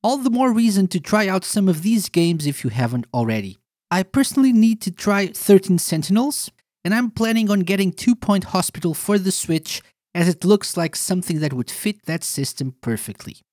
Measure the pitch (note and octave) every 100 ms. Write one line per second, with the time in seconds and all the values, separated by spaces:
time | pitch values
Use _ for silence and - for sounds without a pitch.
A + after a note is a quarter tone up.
0 | G#3+ C#4 B3+ A#3 C4 A3+ A#3 G3 F#3+ F#3
1 | - G#3 G3 F#3 - G#3 F#3+ D#3 F#3 A3+
2 | - E3+ E3+ E3 D3 C#3 B2+ A2 A#2+ B2
3 | A#2 B2 A2+ A2 G2 G2 _ _ _ F3+
4 | F#3+ C#4 C4+ - C4+ A#3 A3+ A3 - F3
5 | - G3+ F#3+ - - G3 G3 F3 - D#3+
6 | D3+ G3+ C#4 - - _ _ _ E3+ A3
7 | B3 - A3+ A3+ G#3+ G3+ F3+ G3 F#3+ -
8 | - A#3+ - G3+ - F#3 - - E3+ D3+
9 | - G#3 F#3+ - - D#3+ - - _ _
10 | _ F3 F3 F3 F3+ G3+ - - E3 -
11 | - F#3 - D#3 D3+ C3 A#2+ - G#3+ G#3
12 | - E3 - - C#3 - C3 C3 - A2
13 | - - - - _